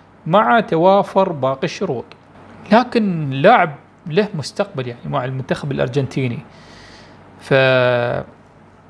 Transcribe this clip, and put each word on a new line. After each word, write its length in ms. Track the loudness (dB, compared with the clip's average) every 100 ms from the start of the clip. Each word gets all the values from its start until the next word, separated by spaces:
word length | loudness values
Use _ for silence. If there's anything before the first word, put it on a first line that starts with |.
| -20 -14 0
مع 340 | 2 4 2
توافر 720 | 2 2 4 4 2 0 0
باقي 320 | 0 -4 -2
الشروط. 400 | -6 -6 -6 -6 -10 -18 -20 -20 -20 -20 0
لكن 600 | 2 2 -2 -2 -2 -4
اللاعب 380 | 2 4 6 4 -4 -18 _ -4
له 220 | -2 -2
مستقبل، 540 | -4 -8 -6 -6 -6 -8
يعني، 120 | -10 -6
مع 180 | -6
المنتخب 480 | -4 -6 -6 -6 -4
الأرجنتيني. 680 | -4 -2 -2 -2 -2 -4 -6 -12 -20 -20 -20 -20 -20 -20 -20 -20 -16
ف، 140 | 0 2 4 4 2 0 -2 -4 -8 -16 -20 -20 -20 -20 -20